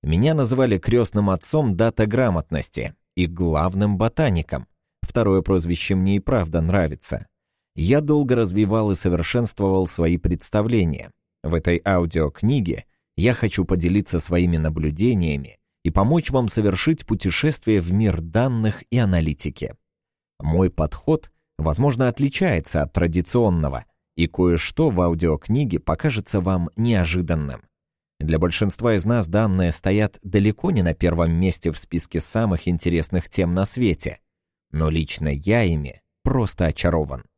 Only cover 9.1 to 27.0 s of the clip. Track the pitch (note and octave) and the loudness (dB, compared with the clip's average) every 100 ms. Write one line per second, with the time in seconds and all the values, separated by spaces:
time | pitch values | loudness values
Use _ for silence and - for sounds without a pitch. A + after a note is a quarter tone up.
9.1 | F2 E2+ F#2 A2 - G2 F#2+ F2+ - E2 | 0 0 -2 -2 -2 0 2 0 0 0
10.1 | E2+ - E2+ - G#2+ G#2+ A#2+ E2+ C#2+ - | 2 0 -2 -2 -2 2 2 0 -2 -10
11.1 | _ _ _ - E2 D#2 E2+ - F#2 E2+ | _ _ _ -4 -2 0 0 2 0 0
12.1 | E2 D2+ - G#2 C#3 F2+ C#2+ - _ _ | 0 -2 0 0 0 0 -6 -10 _ _
13.1 | - G2+ B2 A2+ - F2+ F#2 E2+ G2 G2 | -2 0 0 -2 -2 -2 0 2 0 0
14.1 | F2 - F2 F2 E2 D#2 D#2 D#2 D2+ A2+ | -4 0 0 2 2 0 -2 -4 0 0
15.1 | A2 E2 C#2+ C#2 - _ _ E2+ D#2 G#2 | 2 0 -2 -6 -18 _ _ -2 2 2
16.1 | E3 - C3 A#2 - G#2 F2+ - D#3+ - | 2 2 0 0 0 0 0 0 -2 -2
17.1 | A2 F#2 E2+ D3+ D3+ - G#2+ E2+ F#2+ A2 | -4 -2 0 -2 -2 2 2 2 2 2
18.1 | E2 E2 F#2 C3 A#2+ A2 G2 - B2 A2 | 0 -2 0 0 0 -2 -2 -4 0 2
19.1 | F2+ D#2+ C#2+ D2+ C#2 B1 - _ _ _ | 2 0 -2 -6 -8 -10 -12 _ _ _
20.1 | _ _ _ D2 D#2+ F#2 - D2+ - - | _ _ _ -2 2 2 0 -4 -4 -2
21.1 | D#3+ - _ _ - D#2+ D#2 C#3 A#2+ B2+ | -2 -2 _ _ -6 -4 0 0 2 0
22.1 | A#2 C#3 - F#3+ F#2+ D#2 D#2+ D2 - E2+ | 0 -2 0 0 0 -2 -2 -2 0 0
23.1 | E2 E2 B2 A#2 E2+ D2 C2 - _ _ | 0 0 2 2 2 -2 -4 -12 _ _
24.1 | - E2 - F2+ E2 - - D#3 F#2+ F2 | -2 -2 2 2 2 0 0 0 2 0
25.1 | E2 E2+ D2+ - A#2+ C#3+ E2+ - D#2 D#3 | 0 0 -2 0 0 0 -2 -4 -2 -2
26.1 | A2+ - G#2 F2+ F#2 E2+ - A#2 A2 | -4 -4 -2 0 -2 -4 -2 0 2